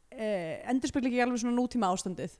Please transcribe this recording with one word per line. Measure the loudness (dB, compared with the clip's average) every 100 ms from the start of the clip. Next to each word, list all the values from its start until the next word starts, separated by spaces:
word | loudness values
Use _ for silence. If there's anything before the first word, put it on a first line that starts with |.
| -18
uh, | -6 -2 -2 -4 -6 -2
endurspegla | 0 0 0 2
ekki | 2
alveg | 2 2
svona | 0 2
nútíma | 2 2 2
ástandið. | 2 -2 -4 -6